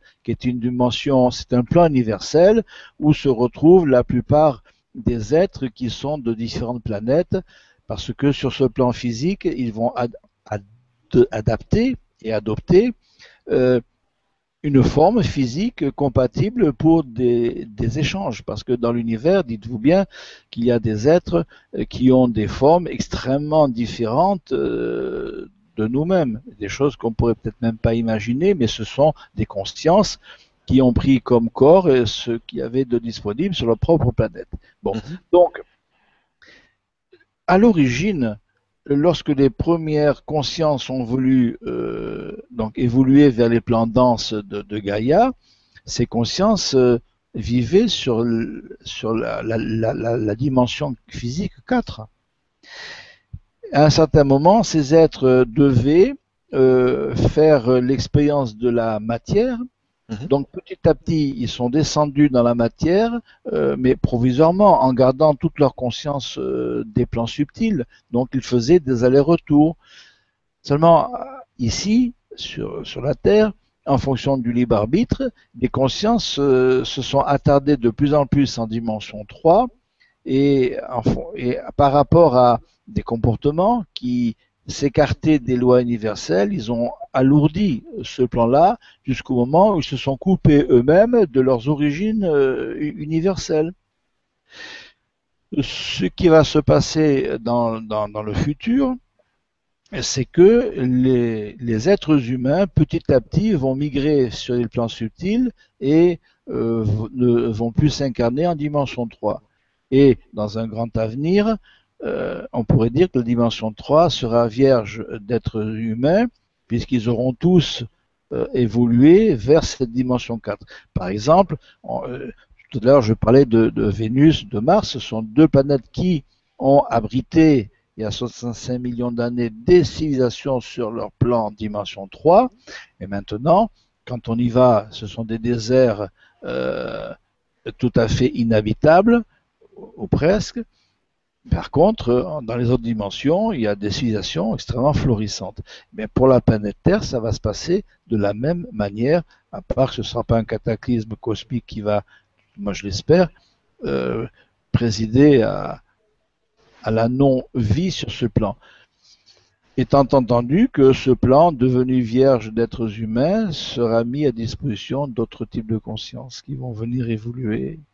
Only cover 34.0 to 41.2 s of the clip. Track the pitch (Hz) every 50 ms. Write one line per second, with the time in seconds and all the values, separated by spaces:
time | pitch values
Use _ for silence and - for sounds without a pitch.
34 | 113 123 - - 113 107 87 - - _ - - _ _ _ _ - 98 101 110
35 | - 139 165 185 _ _ 170 175 175 - - - - _ _ _ _ _ _ _
36 | _ _ _ _ _ _ _ _ _ _ _ _ _ _ _ _ _ _ _ _
37 | _ _ _ _ _ _ _ _ _ - 180 190 220 240 202 165 139 127 120 127
38 | 175 214 196 151 123 110 104 - _ _ _ _ _ _ _ _ - - 143 143
39 | 151 175 156 - - - 143 135 139 131 - - - 165 170 165 160 156 151 151
40 | 147 147 135 - _ - 147 151 139 - - 165 160 151 147 123 - - 131 131
41 | 120 110 123 131